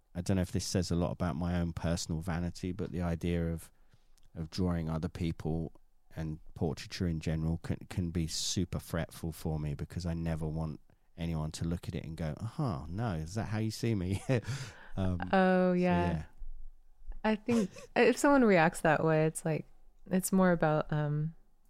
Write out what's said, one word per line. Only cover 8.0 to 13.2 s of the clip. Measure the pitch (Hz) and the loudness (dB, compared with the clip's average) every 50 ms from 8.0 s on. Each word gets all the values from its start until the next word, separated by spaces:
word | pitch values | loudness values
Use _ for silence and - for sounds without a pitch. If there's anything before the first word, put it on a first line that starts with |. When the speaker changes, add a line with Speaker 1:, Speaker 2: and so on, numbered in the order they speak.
| 90 85 | -2 -2
Speaker 1:
be | 82 87 80 | 0 -2 -2
super | 78 - - - - - 104 87 - - 87 | -2 -4 -4 -4 -2 -2 -2 -2 -2 -4 -8
fretful | - - - 85 82 - - - - 82 78 | -6 -4 -4 -4 -4 -4 -8 -8 -8 -8 -8
for | - - 82 78 76 | -6 -4 -4 -4 -2
me | 76 76 73 | -2 -4 -4
because | - 78 - - 90 85 | -6 -6 -8 -8 -6 -4
I | 85 82 | -4 -4
never | 82 82 82 80 78 80 | -2 -2 -2 -2 -2 -4
want | 78 76 80 80 78 69 - - - _ _ _ _ - - | -4 -4 -4 -4 -4 -6 -10 -14 -20 _ _ _ _ -10 -6
anyone | 85 85 82 78 78 80 - | -4 -4 -2 -2 -4 -4 -4
to | - 85 | -4 -4
look | 85 85 85 - - | -2 -4 -4 -4 -6
at | 87 | -8
it | - - | -8 -6
and | - 82 | -8 -8
go, | 80 82 78 73 - | -6 -4 -4 -4 -6
"Uh-huh, | 107 113 - - 151 120 85 65 71 78 | -8 -8 -6 -4 -4 -2 -2 -4 -6 -6
no, | 87 104 123 113 87 | -6 -4 -4 -2 -2
is | 78 | -4